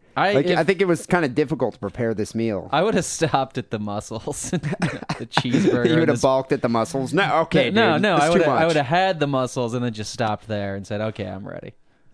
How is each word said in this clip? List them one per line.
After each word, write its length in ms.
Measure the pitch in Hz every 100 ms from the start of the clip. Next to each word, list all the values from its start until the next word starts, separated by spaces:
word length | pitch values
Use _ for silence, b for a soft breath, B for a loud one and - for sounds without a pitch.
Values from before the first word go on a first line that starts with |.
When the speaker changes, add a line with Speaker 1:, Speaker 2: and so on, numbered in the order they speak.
| b -
Speaker 1:
I, 140 | 180
Speaker 2:
Like, 140 | 208 170
Speaker 1:
if 120 | 175
Speaker 2:
I 60 |
think 160 | 165 180
it 60 | 190
was 160 | 165
kinda 240 | - 175 151
difficult 460 | 127 143 143 117
to 40 | -
prepare 360 | 101 - 117
this 200 | 104 104
meal. 360 | 110 113 98 82
Speaker 1:
I 100 | 151
would 120 | 202
have 100 | 202
stopped 540 | - - 156 139 135 -
at 120 | -
the 80 | 110
mussels, 720 | 104 104 - 113 - 135 -
<laughs> 0 |
the 80 | 175
Speaker 2:
<laughs> 680 | 143 - 151 - - - 117
Speaker 1:
cheeseburger, 540 | - 123 120 214 -
Speaker 2:
You 60 | 170
would 80 | 160
Speaker 1:
and 80 | 160
Speaker 2:
have 120 | 120
Speaker 1:
the 20 |
Speaker 2:
balked 300 | 135 131 131
at 100 | 139
the 80 | 123
mussels? 420 | 117 110 135 127
No, 280 | 160 185 147
okay, 260 | 165 160 123
Speaker 1:
No, 220 | 208 214
Speaker 2:
dude, 100 | 156
Speaker 1:
no, 100 | 208
Speaker 2:
that's 80 | 160
Speaker 1:
I 20 | 151
Speaker 2:
too 40 |
Speaker 1:
would 80 | 170
have, 80 | 156
I 80 | 131
Speaker 2:
much. 60 | 160
Speaker 1:
would 80 | 156
have 100 | 127
had 340 | 170 190 170
the 60 | 143
mussels 480 | 135 127 - 120
and 100 | 123
then 80 | 123
just 180 | 107 104
stopped 340 | - 113 104 -
there 260 | 104 101
and 120 | 98 95
said, 160 | 104
"Okay, 240 | 110 110 98
I'm 200 | 95 98
ready." 280 | 85 - - _ _ -